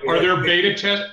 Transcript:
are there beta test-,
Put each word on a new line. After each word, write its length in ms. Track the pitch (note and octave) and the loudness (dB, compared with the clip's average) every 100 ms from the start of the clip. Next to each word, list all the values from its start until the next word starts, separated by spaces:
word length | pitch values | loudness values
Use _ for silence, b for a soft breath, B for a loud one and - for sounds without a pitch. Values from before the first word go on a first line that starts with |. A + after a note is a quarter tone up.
| - | -2
are 120 | E3+ | 2
there 180 | F3+ F3+ | 2 2
beta 320 | F3 F3 G3+ G3+ | 2 2 0 -2
test-, 340 | G3+ G3+ G3+ | -2 -4 -6